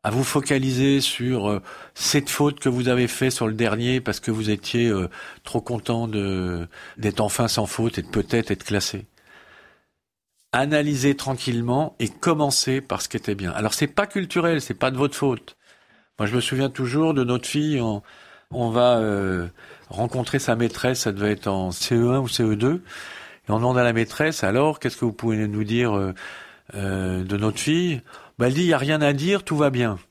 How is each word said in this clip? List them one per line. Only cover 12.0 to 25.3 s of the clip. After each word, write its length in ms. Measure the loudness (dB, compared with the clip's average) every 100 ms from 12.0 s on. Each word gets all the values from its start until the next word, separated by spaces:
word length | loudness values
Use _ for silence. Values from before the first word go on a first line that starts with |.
| -6
commencez 720 | -2 0 2 2 2 0 -2
par 220 | -2 -6
ce 60 | -4
qui 80 | -6
était 180 | -4
bien. 180 | -4 -4
Alors, 220 | -2 -2
c'est 140 | 0 0
pas 180 | 0 -2
culturel, 540 | -4 -2 0 2 0
c'est 140 | -2
pas 160 | -2 -2
de 60 | 2
votre 180 | 0
faute. 420 | 2 0 0 -6 _ _ _ _ _ _ -4
Moi, 80 | 0
je 100 | 0
me 40 |
souviens 300 | 0 0 0
toujours 420 | -2 -2 2 2
de 120 | 2
notre 220 | 2 0 -2
fille, 340 | -2 0 0
on, 220 | 0 -2 -8 -20 -20 -20 _
on 200 | -4 0
va, 280 | 4 4 4
euh, 500 | 2 0 0 -2 -4 -10 -20 -20 -12
rencontrer 480 | -4 -2 -2 -2 -2
sa 180 | 0 0
maîtresse, 440 | 0 0 0 0
ça 120 | -2
devait 200 | 0 0
être 160 | 0 0
en 240 | 0 -2
C 220 | -4 0
E 160 | 2 4
un 100 | 2
ou 80 | 0
C 140 | 0
E 140 | 2 2
deux, 260 | 2 0 -6 -16 -16 -16 -18 -16 -2
et 60 |
on 40 | 0
demande 200 | 2 4
à 80 |
la 80 | 4
maîtresse, « 520 | 2 -2 0 0 2
Alors, 340 | 0 4 2 2
qu'est-ce 180 | -6 -2
que 80 |
vous 80 | -4
pouvez 240 | 0 -2